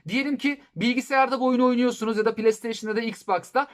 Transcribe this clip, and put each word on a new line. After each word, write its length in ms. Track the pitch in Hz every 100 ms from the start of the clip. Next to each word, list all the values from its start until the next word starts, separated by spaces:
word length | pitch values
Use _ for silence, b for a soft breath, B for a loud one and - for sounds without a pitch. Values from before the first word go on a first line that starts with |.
| 156
Diyelim 300 | 240 277 277
ki 240 | 285 285 B 165
bilgisayarda 640 | 226 247 - 269 262 262
bu 60 | 254
oyunu 200 | 247 254
oynuyorsunuz 520 | 240 247 240 220 214
ya 80 | 214
da 100 | 226
PlayStation'da 600 | 226 220 233 214 214 214
da 60 |
Xbox'ta. 680 | 226 196 - 185 - 262 277